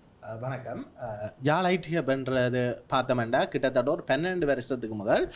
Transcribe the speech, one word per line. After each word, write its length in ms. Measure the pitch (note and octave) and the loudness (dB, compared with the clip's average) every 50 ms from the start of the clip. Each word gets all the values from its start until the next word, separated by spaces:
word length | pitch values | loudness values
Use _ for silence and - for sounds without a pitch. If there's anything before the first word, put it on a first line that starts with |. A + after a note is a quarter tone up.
| - - - _ - | -20 -20 -20 _ -14
அஹ், 180 | - A2 A2+ | -12 -10 -8
வணக்கம். 460 | A#2+ C3 C3+ B2 B2 A#2+ A#2+ G3 C#4 - - - | -6 -6 -8 -8 -8 -10 -10 -10 -10 -14 -14 -12
அஹ், 320 | C#3 A#2 G#2+ G#2 G#2+ G#2 - - C3 | -10 -10 -8 -8 -8 -10 -8 -4 0
யாழ் 220 | C#3+ D3+ E3+ F#3 | 0 2 2 4
ஐ 140 | F3+ F3+ F#3 | 2 2 0
டி 180 | D3+ D3 D#3+ | 0 -2 -2
ஹப்ன்றது 800 | E3+ D3+ C3 C3+ C3+ C3 B2+ C3 B2+ B2 B2 A#2+ B2+ B2 B2 A2+ - - - | 0 0 2 0 0 0 0 2 2 2 2 2 2 0 0 -2 -4 -4 0
பார்த்தோம்னா 540 | - C3+ B2+ B2 B2+ B2 A#2 A2+ B2 C#3 F3+ | 0 2 2 2 2 0 0 2 2 2 2
கிட்டத்தட்ட 480 | F#3+ - C#3+ C3 C3 B2 C3 A#2+ C3 | 2 0 0 0 2 2 2 2 2
ஒரு 140 | D#3 E3+ - | 0 -2 0
பன்னெண்டு 380 | - C3+ C3+ E3 F#3 F#3 F3+ E3+ | 0 0 2 2 0 0 0 2
வருஷத்துக்கு 520 | C#3+ C3+ B2 A#2+ - C3+ B2 A#2+ A2 A2 | 2 2 0 0 -2 -4 -4 -4 -4 -6
முதல் 360 | G#2+ G2 G#2+ D#3+ A3 F4+ F4+ - | -2 2 2 4 4 2 0 -6